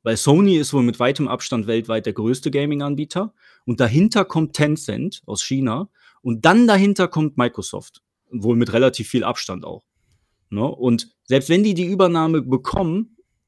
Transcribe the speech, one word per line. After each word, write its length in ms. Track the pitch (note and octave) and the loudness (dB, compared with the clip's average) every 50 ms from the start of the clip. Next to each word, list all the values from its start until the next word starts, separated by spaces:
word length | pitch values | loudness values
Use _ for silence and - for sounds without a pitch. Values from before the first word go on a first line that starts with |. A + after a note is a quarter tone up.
| - | -4
weil 160 | A2+ A2+ - | -4 -2 0
Sony 400 | - C#3+ C#3+ E3+ G3+ G3 F#3 D#3 | 4 4 6 6 6 6 4 2
ist 160 | D3 - - | 2 0 0
wohl 80 | C#3 B2 | 0 2
mit 180 | A#2+ A2+ - | 0 0 0
weitem 260 | B2 B2+ C#3 - D3+ | 0 0 0 0 -2
Abstand 400 | A#2+ - B2+ - - - A#2 G#2 | -4 -4 -6 -6 -6 -6 -4 -2
weltweit 380 | G#2+ A2+ A2+ A2 A2+ A2+ A2 - | -2 -2 -2 -2 -2 -4 -4 -4
der 80 | A2+ G2+ | -4 -6
größte 380 | - G#2+ A2+ C3 C3 - D3 | -2 -2 -2 -2 -2 -2 -4
Gaming-Anbieter 840 | C3 C#3+ C#3+ D3 D3 C#3+ C#3+ C#3+ C#3+ C#3 D3+ D3+ - F3+ G3+ G#3+ - _ _ _ _ _ _ | -2 -2 -2 -2 -2 -4 -4 -4 -4 -6 -6 -6 -6 -6 -6 -6 -8 _ _ _ _ _ _
und 160 | - A#2+ - | -4 -2 0
dahinter 460 | C3 A2+ A2 D3+ F#3+ G#3+ - G#3 F#3 | 0 2 4 4 4 4 4 0 0
kommt 260 | - - E3 D#3+ D3+ - | 0 0 -2 -2 -2 0
Tencent 720 | - D3+ D3 D3+ D#3 - - G2+ A2 C3+ F#3+ - - _ | 0 0 0 0 -2 -4 -6 -6 -6 -6 -8 -8 -12 _
aus 180 | - G#2+ G2 - | -10 -8 -8 -6
China 460 | - C3 C3+ C3+ A#2+ A2 C#3 G3 - _ _ _ _ _ _ | -4 -2 -2 -2 -2 -2 -4 -6 -8 _ _ _ _ _ _
und 240 | - B2+ A#2 A2+ G#2+ | -6 -6 -2 2 4
dann 220 | D#3+ F#3 A#3 A#3+ | 4 6 6 6
dahinter 420 | A3+ G#3 F#3+ G3 G3+ G3 - F#3 F3 | 6 6 4 4 4 2 2 0 0
kommt 300 | - E3 D#3 D3+ C#3+ C3+ | 0 -2 -2 -2 0 0
Microsoft, 640 | B2 A#2+ - - G2 - - G2+ - - _ _ _ _ _ _ _ _ | -2 -2 -2 -6 -12 -10 -10 -12 -14 -16 _ _ _ _ _ _ _ _
wohl 260 | - A#2+ G2 A2+ A#2+ | -8 -4 0 0 2
mit 180 | A#2 A#2+ A2+ A2 | 2 0 0 2
relativ 340 | A#2 B2+ C3 B2+ - G#2+ - | 2 2 2 2 0 -4 -2
viel 160 | - B2 G2+ | -2 -2 -2
Abstand 400 | G#2 A#2+ - - - F#2+ F2+ D2+ | -2 -4 -6 -6 -10 -10 -12 -12
auch, 200 | D2+ E2+ F#2 _ _ _ _ _ _ _ _ _ _ _ _ _ - | -14 -16 -16 _ _ _ _ _ _ _ _ _ _ _ _ _ -10
ne? 160 | G2+ G2+ A#2 | -6 -4 -4
Und 500 | - - - A#2+ B2+ A#2 A2+ - - _ _ _ | -4 -4 -2 0 0 0 0 -2 -6 _ _ _
selbst 240 | - B2+ C#3 C#3 D3 | 0 0 0 2 2
wenn 160 | E3 F#3 G#3 | 2 2 2
die 80 | A3 G3 | 2 0
die 140 | E3 F#3 | 0 -2
Übernahme 560 | E3+ G3 F#3 F#3+ F3+ E3+ E3 D#3+ D#3+ E3 D#3 B2 | -2 0 2 2 2 2 2 0 0 0 -2 -2
bekommen, 720 | B2+ C3 B2+ C3 - - G3 F#3+ D#3+ D#3+ G3 A3+ - _ _ _ _ _ _ _ | -2 -2 -2 -2 -2 -4 -2 -2 -2 -2 -4 -4 -6 _ _ _ _ _ _ _